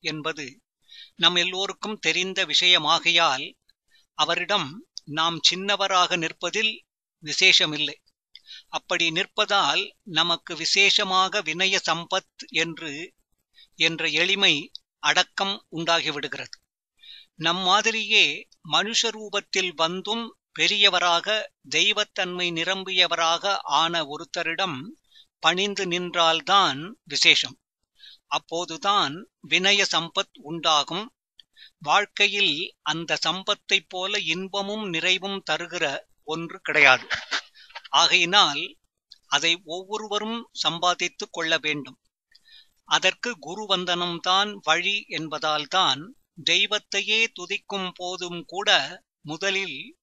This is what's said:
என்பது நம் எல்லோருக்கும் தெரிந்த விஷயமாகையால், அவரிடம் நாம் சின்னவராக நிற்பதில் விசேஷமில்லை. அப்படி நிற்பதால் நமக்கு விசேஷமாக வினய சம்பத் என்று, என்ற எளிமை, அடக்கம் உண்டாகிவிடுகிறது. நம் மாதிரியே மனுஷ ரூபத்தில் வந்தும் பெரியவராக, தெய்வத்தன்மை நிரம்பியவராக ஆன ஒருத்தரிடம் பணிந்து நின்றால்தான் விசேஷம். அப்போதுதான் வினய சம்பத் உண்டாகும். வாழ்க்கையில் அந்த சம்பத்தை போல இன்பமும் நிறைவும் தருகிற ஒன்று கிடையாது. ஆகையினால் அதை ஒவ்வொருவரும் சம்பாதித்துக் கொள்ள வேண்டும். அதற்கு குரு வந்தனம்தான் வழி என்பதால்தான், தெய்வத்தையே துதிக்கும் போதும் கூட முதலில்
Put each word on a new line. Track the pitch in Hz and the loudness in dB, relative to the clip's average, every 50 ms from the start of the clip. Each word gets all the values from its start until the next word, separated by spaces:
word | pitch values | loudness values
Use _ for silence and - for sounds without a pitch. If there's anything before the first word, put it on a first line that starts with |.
என்பது | - 160 151 156 147 160 160 156 147 123 - - _ _ _ _ _ _ - - - - _ | -8 -8 -6 -4 -4 -6 -6 -6 -8 -14 -14 -18 _ _ _ _ _ _ -20 -20 -20 -20 _
நம் | - 165 170 180 | 0 0 2 2
எல்லோருக்கும் | 180 170 180 185 185 196 196 185 - - 208 214 202 | 2 0 0 -2 -4 -4 -6 -6 -6 -6 -6 -6 -2
தெரிந்த | - 160 160 175 185 190 185 196 190 | -2 -2 0 0 -2 -2 -2 -2 -2
விஷயமாகையால், | 151 147 - 175 180 180 175 156 147 165 160 165 170 170 170 165 156 135 131 147 175 - _ _ _ _ _ _ _ _ _ _ _ _ | 0 0 2 4 6 4 4 4 4 2 2 2 2 4 4 4 4 2 0 -4 -8 -14 _ _ _ _ _ _ _ _ _ _ _ _
அவரிடம் | - 156 151 170 170 175 165 202 202 165 131 151 214 311 _ _ - - | -2 0 0 0 -2 0 0 0 0 0 -2 -6 -12 -16 _ _ -18 -14
நாம் | - 143 156 160 170 170 160 | -8 -4 -2 0 0 0 0
சின்னவராக | - - 175 180 190 202 208 196 196 196 190 185 175 170 180 | 0 0 0 0 -2 -2 0 0 0 2 4 2 2 2 2
நிற்பதில் | 175 160 160 - - - 175 170 208 220 220 220 - - _ _ _ _ _ _ _ - | -2 -2 -4 -4 -6 -6 -4 -2 -2 -2 -2 -2 -6 -12 _ _ _ _ _ _ _ -10
விசேஷமில்லை. | 151 143 - 185 185 175 - 185 160 151 147 151 143 147 - _ _ _ _ _ _ _ - _ - - - - _ | -6 0 4 4 6 6 6 4 0 0 -4 -6 -6 -8 -12 _ _ _ _ _ _ _ -20 _ -20 -20 -20 -14 _
அப்படி | - 156 - - 180 175 170 165 | -10 -10 -4 -2 -2 0 0 0
நிற்பதால் | 160 170 196 - _ - 214 196 208 202 175 139 147 175 196 - - _ _ | 0 -2 -4 -4 _ -2 0 2 2 2 2 2 2 0 -2 -4 -8 _ _
நமக்கு | 220 170 156 165 175 170 165 _ - 175 | -4 -2 0 0 0 -2 -4 _ -8 -10
விசேஷமாக | 151 165 - - 196 196 196 185 - 214 190 185 185 190 185 175 208 190 | -6 -4 0 2 4 4 4 4 2 2 2 4 4 4 2 2 -2 -2
வினய | 156 156 175 190 190 196 185 - | -2 -2 -2 0 0 0 0 0
சம்பத் | - 165 165 175 - - 190 - _ _ - - | 0 -2 -2 -2 -4 -4 -4 -4 _ _ -20 -18
என்று, | - - 156 165 170 165 - 165 156 139 147 170 - _ _ _ _ _ _ _ _ _ _ - _ _ | -6 -4 -2 -2 -2 -4 -8 -10 -10 -8 -10 -10 -12 _ _ _ _ _ _ _ _ _ _ -20 _ _
என்ற | - 160 165 165 160 160 165 | -2 -2 -2 0 -2 -4 -2
எளிமை, | 147 156 165 165 196 196 196 185 160 143 - - - - _ _ _ _ | 0 0 0 0 2 2 4 2 2 2 -2 -8 -14 -20 _ _ _ _
அடக்கம் | - 151 151 170 180 - _ - 196 196 196 214 - _ | 0 2 2 2 0 0 _ -4 -4 -4 -4 -6 -12 _
உண்டாகிவிடுகிறது. | - 160 170 160 170 165 135 151 147 147 143 143 - - 123 - - - _ _ _ _ _ _ _ _ - - - - - _ _ | -10 -4 0 0 0 2 0 -2 -4 -4 -6 -8 -8 -10 -12 -14 -16 -20 _ _ _ _ _ _ _ _ -20 -20 -20 -20 -20 _ _
நம் | - 156 165 170 185 | -4 -2 0 0 0
மாதிரியே | 190 180 185 208 214 226 220 226 214 202 220 208 180 143 147 180 - - _ _ - 160 | 2 4 4 4 4 2 -2 -2 -2 2 4 4 4 4 0 -4 -12 -16 _ _ -6 -2
மனுஷ | 151 160 190 208 233 220 - | 0 0 0 0 0 -2 -2
ரூபத்தில் | 233 220 220 220 208 185 202 196 _ - 196 185 180 165 | -2 -4 -6 -8 -6 -4 -4 -4 _ -2 -2 -2 -2 0
வந்தும் | 143 160 165 175 185 185 208 214 233 233 220 - _ _ _ - | 0 0 0 -2 -4 -6 -6 -6 -6 -6 -8 -12 _ _ _ -4
பெரியவராக, | - 160 180 208 208 202 202 180 180 175 180 170 170 165 190 214 220 - - _ _ _ 143 | 0 2 2 4 4 4 4 6 4 4 4 2 2 2 0 -2 -2 -4 -6 _ _ _ -4
தெய்வத்தன்மை | 135 156 175 208 208 202 208 - - - 190 180 180 180 180 175 170 | 0 2 2 2 2 0 -2 -2 -4 -4 -4 -4 -4 -4 -4 -4 -2
நிரம்பியவராக | 160 165 180 190 190 190 190 190 185 180 165 170 165 165 165 165 165 165 202 196 - - | -2 -2 -2 -2 -4 -4 -2 0 2 2 2 2 0 2 2 0 0 0 -2 -2 -2 -2
ஆன | - 147 143 160 165 170 170 156 | 0 2 2 2 2 0 -2 -4
ஒருத்தரிடம் | 139 147 151 165 - - 175 165 160 165 160 196 185 151 127 139 208 320 - _ _ _ - - _ _ _ | -6 -8 -10 -12 -8 -8 -6 -4 -4 -4 -2 -4 -4 -4 -6 -10 -12 -16 -20 _ _ _ -20 -20 _ _ _
பணிந்து | - 160 170 180 196 208 202 196 196 | 2 2 2 2 0 -2 -2 -2 -2
நின்றால்தான் | 180 170 180 180 175 165 180 165 160 165 165 160 - 185 202 190 160 135 135 156 185 240 - _ | -2 -2 -2 -2 -2 0 2 4 4 4 2 2 4 4 4 4 4 2 -2 -8 -12 -14 -16 _
விசேஷம். | - 143 139 - 170 147 - - 127 - - _ _ _ _ _ _ _ _ - - - - _ | -8 -4 4 6 6 6 6 2 -2 -8 -16 _ _ _ _ _ _ _ _ -20 -20 -20 -20 _
அப்போதுதான் | _ - 151 - _ 165 165 175 160 160 160 - 202 202 202 170 139 143 175 214 - _ _ - 127 | _ -6 -6 -6 _ -6 -6 -4 -6 -6 -2 0 2 2 2 2 0 -2 -8 -12 -18 _ _ -4 0
வினய | 151 175 185 196 202 202 196 - | 0 2 4 4 4 4 2 0
சம்பத் | - 165 165 165 - - 196 - _ - - | 0 -2 -2 -2 -4 -4 -6 -6 _ -18 -14
உண்டாகும். | 143 165 170 156 170 156 147 139 - - 127 214 - - _ _ _ _ _ _ _ _ _ - - _ _ | -10 -8 -2 0 2 4 2 2 0 -4 -6 -6 -8 -12 _ _ _ _ _ _ _ _ _ -20 -20 _ _
வாழ்க்கையில் | - 147 156 196 208 - _ - 202 208 196 202 202 180 147 147 170 - - _ - | 0 2 4 4 2 2 _ 0 0 2 2 2 0 0 0 -2 -6 -8 -12 _ -6
அந்த | 151 151 160 165 156 160 143 - | -6 -4 -4 -4 -4 -4 -2 -2
சம்பத்தை | 165 165 185 190 - 202 - _ - 196 196 170 - | -2 -4 -2 -4 -4 -4 -4 _ -2 -2 -2 -2 -4
போல | - 185 185 190 208 208 | -8 -6 -4 -4 -4 -4
இன்பமும் | 190 156 160 180 190 190 180 202 196 196 208 220 214 196 | -4 -4 -4 -4 -6 -4 -4 -4 -4 -4 -6 -6 -6 -6
நிறைவும் | 170 160 160 180 185 185 180 202 196 196 - - | -4 -2 0 0 0 0 -2 -4 -8 -6 -4 -4
தருகிற | 156 156 175 165 175 175 165 143 139 151 - _ _ _ _ | -4 -4 -4 -6 -6 -4 -2 -2 -4 -6 -10 _ _ _ _
ஒன்று | - 156 160 170 165 - 185 | -8 -6 -6 -6 -8 -12 -10
கிடையாது. | - - 151 151 143 139 127 123 - - - - - - - - - - _ - - - - - - - | -6 -2 4 6 8 8 8 6 4 -2 -8 -8 -6 -6 -6 -6 -6 -8 _ -20 -20 -20 -18 -18 -8 0
ஆகையினால் | - 143 170 151 156 185 175 170 185 208 190 160 143 147 170 - - _ _ _ _ _ _ _ - _ _ | 2 4 4 6 4 4 4 4 4 4 4 4 2 -2 -6 -8 -12 _ _ _ _ _ _ _ -20 _ _
அதை | _ 139 143 147 165 170 180 202 | _ -2 0 2 0 0 -2 -4
ஒவ்வொருவரும் | 160 165 180 190 190 208 214 220 214 202 208 208 220 226 233 226 - - | -8 -10 -10 -8 -8 -8 -8 -6 -4 -4 -4 -4 -4 -6 -8 -10 -12 -10
சம்பாதித்துக் | - - 156 160 170 170 180 175 - 180 175 - - 208 - - | -6 -4 -4 -2 0 0 0 0 0 -2 -6 -6 -8 -14 -10 -6
கொள்ள | 170 165 160 165 156 | -6 -2 0 0 0
வேண்டும். | 131 156 151 147 131 135 131 _ _ _ _ _ _ _ _ _ _ _ - - - _ _ _ _ | 0 -2 -4 -4 -6 -12 -16 _ _ _ _ _ _ _ _ _ _ _ -20 -20 -20 _ _ _ _
அதற்கு | - 151 160 170 185 180 - - 240 240 165 | 0 2 2 4 2 0 0 -2 -6 -6 -6
குரு | 143 147 180 214 220 202 190 | -8 -10 -10 -8 -4 -2 -2
வந்தனம்தான் | 180 185 180 175 175 175 175 170 170 - 180 185 190 202 214 208 196 - | 0 0 0 0 0 0 -2 -4 -4 0 2 2 2 2 0 -4 -4 0
வழி | - 156 170 175 190 202 208 202 - | 0 2 2 2 0 -2 -4 -4 -6
என்பதால்தான், | - 156 160 156 151 147 143 156 151 151 151 - - 185 185 156 131 135 156 208 269 _ _ _ _ - 147 - | -8 -8 -6 -6 -6 -4 -2 0 0 -2 -2 0 2 2 2 2 2 -2 -4 -10 -18 _ _ _ _ -8 -2 2
தெய்வத்தையே | 170 185 202 208 208 208 - _ - 196 202 196 214 220 226 226 - | 2 2 2 2 -2 -4 -4 _ -4 -4 -2 0 0 0 0 -2 -4
துதிக்கும் | - 180 170 196 202 - - 202 196 190 185 180 | -8 -10 -8 -8 -8 -8 -8 -8 -6 -6 -8 -8
போதும் | - 180 180 185 185 180 175 175 175 165 | -8 -8 -8 -8 -8 -8 -8 -8 -10 -10
கூட | - - 185 202 208 196 165 135 143 170 - _ _ _ _ | -10 -8 -4 0 2 2 2 2 -2 -8 -14 _ _ _ _
முதலில் | - 143 151 160 196 196 190 190 196 180 139 135 165 247 330 _ | -12 -10 -8 -4 -2 -2 -2 -2 -4 -6 -8 -12 -14 -16 -20 _